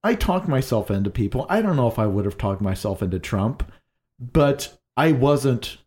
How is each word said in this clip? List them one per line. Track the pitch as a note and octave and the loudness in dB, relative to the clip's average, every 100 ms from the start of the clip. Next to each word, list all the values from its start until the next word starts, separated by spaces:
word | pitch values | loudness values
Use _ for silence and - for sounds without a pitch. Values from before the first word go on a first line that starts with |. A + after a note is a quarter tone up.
I | G#3 | 0
talked | A3 - F#3 F3+ | 0 0 0 0
myself | C3 C3 A2+ G2 | -2 0 -2 0
into | G2 G2 | -2 -2
people. | - G2+ B2+ - | -2 -2 -2 -2
I | G3 | 0
don't | A3 | 2
know | D3+ A#2+ | 2 2
if | A#2 | 2
I | G#2+ | 0
would | G2 G2+ | 0 -2
have | - | -2
talked | G2+ G2 | -4 -2
myself | G2+ F#2+ G#2 F#2+ | -2 -2 -4 -4
into | F#2+ F#2 | -4 -4
Trump, | - G#2 G#2 C3+ - - _ _ _ _ | -4 -2 -2 -2 -8 -10 _ _ _ _
but | B2 E3 C#3+ C#3+ - - _ - | -2 2 4 2 -6 -14 _ 0
I | D#3 | 2
wasn't | C#3 C3+ D3 C3+ A#2+ - - | 4 4 4 2 0 -4 -16